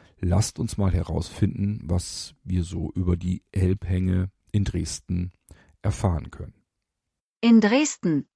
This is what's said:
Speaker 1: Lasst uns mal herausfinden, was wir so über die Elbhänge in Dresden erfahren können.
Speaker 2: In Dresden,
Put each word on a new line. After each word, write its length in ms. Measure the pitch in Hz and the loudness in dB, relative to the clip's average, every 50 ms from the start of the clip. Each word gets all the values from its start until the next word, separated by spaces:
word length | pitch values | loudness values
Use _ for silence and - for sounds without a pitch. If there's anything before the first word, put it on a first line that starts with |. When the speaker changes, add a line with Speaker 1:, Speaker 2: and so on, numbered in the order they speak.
| - _ _ _ | -20 _ _ _
Speaker 1:
Lasst 400 | - 90 87 98 110 - - - | -2 2 2 2 2 0 -2 -6
uns 180 | - 113 - - | -6 -4 -2 0
mal 140 | 101 92 | 0 0
herausfinden, 920 | 85 87 80 - 82 80 - - - - 107 95 - - 98 101 107 113 - | 2 0 -2 -2 -4 -4 -4 -6 -2 0 0 0 0 0 -2 -2 -2 -4 -4
was 500 | - 87 95 - - - - - - - _ _ | -2 -2 -2 -2 -4 -10 -14 -14 -16 -18 _ _
wir 200 | - 90 90 85 | -4 -2 -2 -2
so 280 | 85 90 82 80 - - | -2 -4 -6 -6 -4 -4
über 200 | - 92 87 90 | -2 0 0 0
die 280 | 87 90 90 90 - - _ | 0 0 -4 -4 -4 -6 _
Elbhänge 800 | - 98 92 90 95 101 - 87 90 90 92 92 92 92 92 95 - _ _ _ | -2 0 2 2 2 0 -2 -2 -2 0 0 0 0 0 0 -2 -6 _ _ _
in 140 | - 107 98 | -2 0 0
Dresden 680 | - - - 80 82 - - - - 92 87 87 90 - _ _ - - - _ _ _ _ | 0 -2 -4 -4 -4 -8 -10 -6 -4 -4 -2 -2 -4 -8 _ _ -20 -20 -20 _ _ _ _
erfahren 500 | - 107 - - - 101 85 76 - - | -4 -2 -2 0 0 0 0 0 -4 -8
können. 240 | - - - - - _ _ _ _ _ _ _ _ _ _ _ _ _ _ _ _ _ | -12 -14 -16 -16 -16 _ _ _ _ _ _ _ _ _ _ _ _ _ _ _ _ _
Speaker 2:
In 220 | - 233 233 226 | 4 6 8 8
Dresden, 640 | 220 202 226 269 311 285 - - - 180 156 143 - - _ | 8 6 4 2 2 0 -2 -2 -2 0 0 0 -2 -6 _